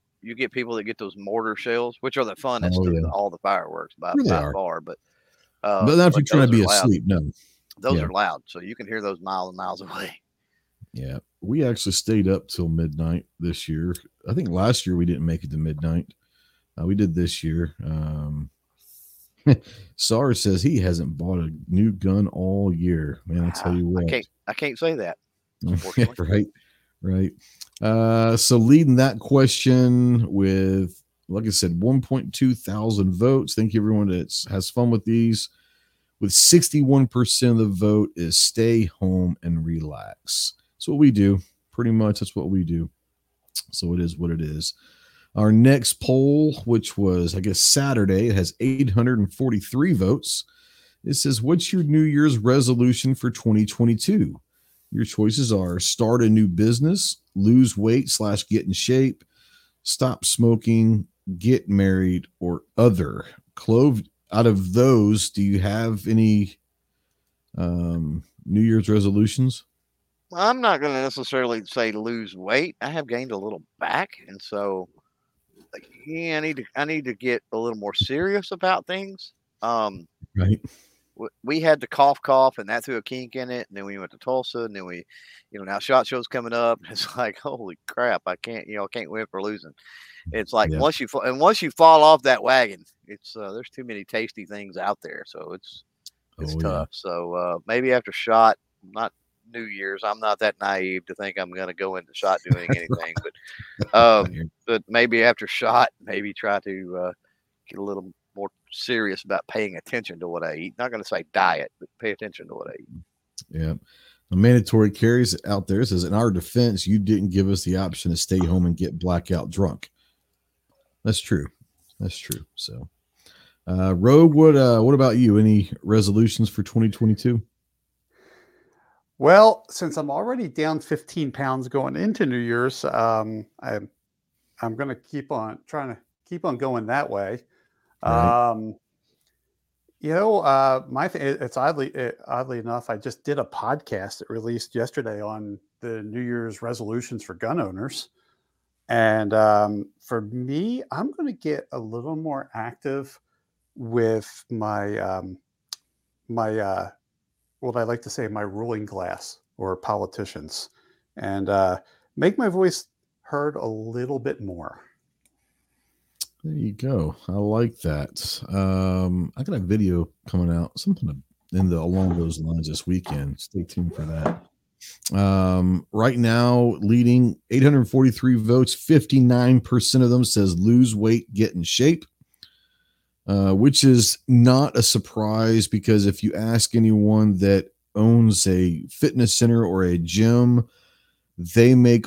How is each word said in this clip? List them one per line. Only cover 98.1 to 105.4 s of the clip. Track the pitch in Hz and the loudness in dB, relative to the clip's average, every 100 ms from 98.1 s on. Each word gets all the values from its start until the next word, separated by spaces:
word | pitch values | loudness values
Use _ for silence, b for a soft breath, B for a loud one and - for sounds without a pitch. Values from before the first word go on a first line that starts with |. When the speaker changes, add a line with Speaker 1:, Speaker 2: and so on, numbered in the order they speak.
Speaker 1:
shot, | - - 113 113 - _ _ | -8 0 6 6 4 _ _
not | 92 107 113 _ _ _ 113 | -16 -10 -10 _ _ _ _
New | 117 113 | -16 -14
Year's, | 98 98 98 | -10 -10 -6
I'm | 107 107 | -6 -4
not | 110 104 | -4 0
that | 107 - | -2 -2
naive | 98 98 92 92 - | -4 -4 -4 -6 -10
to | 92 | -12
think | 98 98 | -10 -8
I'm | 90 | -10
gonna | 92 92 | -10 -10
go | 87 95 92 | -8 -8 -10
into | 87 | -14
shot | - 98 92 90 | -6 -2 -2 -2
doing | 87 85 | -4 -2
Speaker 2:
<laughs> | 85 | -6
Speaker 1:
anything, | 82 82 82 82 | -4 -6 -8 -12
but, | 85 - - - - - 104 | -14 -16 -20 -20 -16 -12 0
um, | 110 117 107 90 | 6 6 6 2
Speaker 2:
Yeah. | 82 80 _ - | -6 -12 _ -6
Speaker 1:
but | 113 - | -6 -2
maybe | 113 120 110 | 0 2 2
after | 117 113 | 2 2